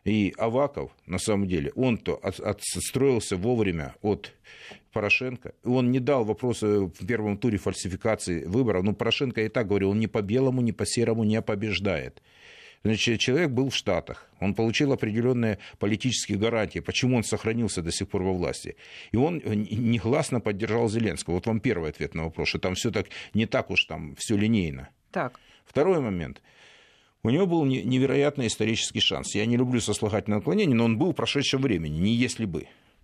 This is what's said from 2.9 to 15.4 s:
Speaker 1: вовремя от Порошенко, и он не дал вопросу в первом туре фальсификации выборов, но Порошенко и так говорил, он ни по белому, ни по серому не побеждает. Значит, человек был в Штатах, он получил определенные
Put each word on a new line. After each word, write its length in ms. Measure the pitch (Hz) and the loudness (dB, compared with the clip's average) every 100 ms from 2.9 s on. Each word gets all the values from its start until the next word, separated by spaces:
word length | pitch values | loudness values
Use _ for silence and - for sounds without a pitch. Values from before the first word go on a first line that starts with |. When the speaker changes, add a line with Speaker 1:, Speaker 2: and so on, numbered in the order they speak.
| 123 139 120 - 95 | 2 4 2 0 -2
Speaker 1:
вовремя 560 | 104 123 98 85 71 - | 0 2 2 0 -4 -4
от 300 | 104 98 - - - - - - _ | -2 -2 -4 -20 -20 -20 -20 -20 _
Порошенко, 600 | 113 104 - 131 123 - - | -2 0 0 -2 -8 -12 -8
и 40 | - | 0
он 220 | 123 123 | 2 4
не 60 | 131 | 2
дал 260 | 127 139 107 | 2 2 2
вопросу 680 | 107 127 113 107 104 95 - | 0 -2 0 2 2 2 -4
в 80 | 90 | -4
первом 320 | 120 104 101 | -2 -2 0
туре 180 | 127 101 | 0 0
фальсификации 880 | - 95 98 92 113 107 - 87 | -2 -4 -4 -4 -2 -2 -2 -4
выборов, 400 | 69 104 123 90 | 0 0 2 2
но 80 | 98 | 0
Порошенко 480 | 101 113 - 135 113 | 0 0 0 -2 0
и 60 | 110 | -2
так 180 | - 104 | 0 0
говорил, 240 | 101 98 | 2 2
он 80 | 104 | 2
ни 40 | 110 | 0
по 140 | 117 | 0
белому, 400 | 98 117 135 127 | 0 2 2 2
ни 120 | 120 | 0
по 120 | - | 0
серому 400 | 104 - 117 113 | -2 0 2 2
не 160 | 107 110 | 2 2
побеждает. 840 | 104 107 107 95 101 80 64 - _ _ - - - - | 0 -2 -2 -2 -2 -2 -4 -12 _ _ -20 -20 -20 -6
Значит, 340 | 101 107 - 113 | -2 0 2 0
человек 300 | - 135 170 | 2 2 2
был 200 | 120 135 | 2 0
в 40 | |
Штатах, 540 | - - 87 - - - - | 0 0 -2 -2 -10 -16 -4
он 120 | 95 | -2
получил 380 | 101 113 107 143 | 0 0 2 2
определенные 680 | 123 113 107 120 123 | 2 0 0 2 2